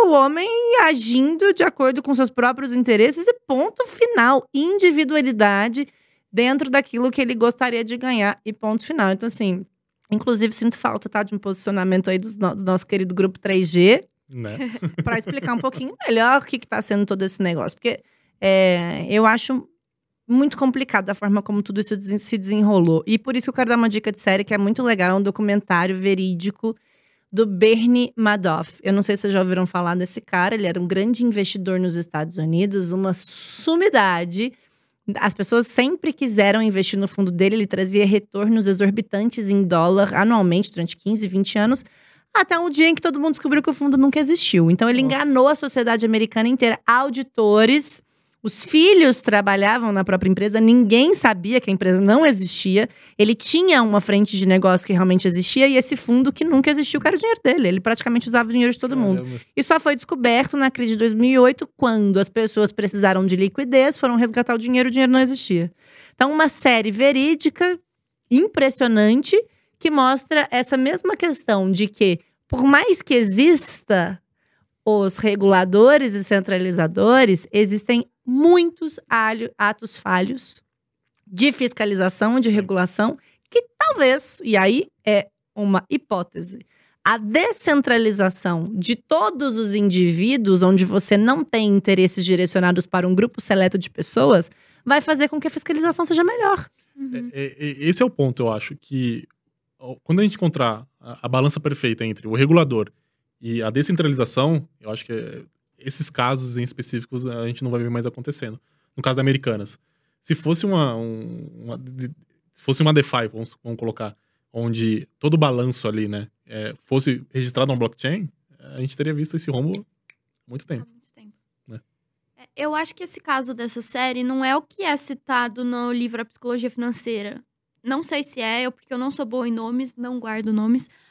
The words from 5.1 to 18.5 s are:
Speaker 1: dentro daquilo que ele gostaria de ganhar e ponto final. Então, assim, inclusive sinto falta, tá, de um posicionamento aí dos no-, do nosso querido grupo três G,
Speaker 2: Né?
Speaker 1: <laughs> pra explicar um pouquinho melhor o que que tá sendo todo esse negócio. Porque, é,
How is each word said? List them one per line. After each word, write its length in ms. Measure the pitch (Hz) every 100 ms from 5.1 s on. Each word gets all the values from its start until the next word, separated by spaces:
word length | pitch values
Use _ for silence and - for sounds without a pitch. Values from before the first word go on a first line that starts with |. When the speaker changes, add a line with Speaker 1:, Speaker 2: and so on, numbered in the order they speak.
| 302 269 220 208 196 220 233 277 _ _ _ _
Speaker 1:
dentro 360 | 202 247 269 277
daquilo 420 | 269 269 240 254
que 100 | 247
ele 120 | 247
gostaria 480 | 240 233 233 254 233
de 140 | 226 240
ganhar 420 | 254 240 202 208
e 80 | 214
ponto 340 | 220 220 220 -
final. 260 | 311 196
Então, 140 | 190 233
assim, 380 | - 208 185 190 _ _ _ -
inclusive 400 | 214 247 226 220
sinto 260 | 220 226 -
falta, 300 | - 208 208
tá, 160 | 214
de 100 | 208
um 40 | 202
posicionamento 720 | 196 185 - 196 185 185 190
aí 80 | 185
dos 180 | 214 208
no-, 180 | 190 202
do 80 | 190
nosso 200 | 185 -
querido 300 | 202 185 180
grupo 240 | 190 185
três 300 | 190 190 180
G, 340 | 175 180 269 - _ _
Speaker 2:
Né? 280 | 131 110 104
Speaker 1:
<laughs> 460 | 254 226 165 -
pra 140 | 160 226
explicar 360 | - 277 262
um 60 | 240
pouquinho 360 | 262 262 254 453 640
melhor 360 | 226 233 277
o 40 | -
que 140 | 254
que 80 | -
tá 140 | -
sendo 240 | - 202 202
todo 160 | 190
esse 200 | 190 -
negócio. 360 | 185 165 - -
Porque, 240 | 240 - _ _ _ -
é, 640 | 196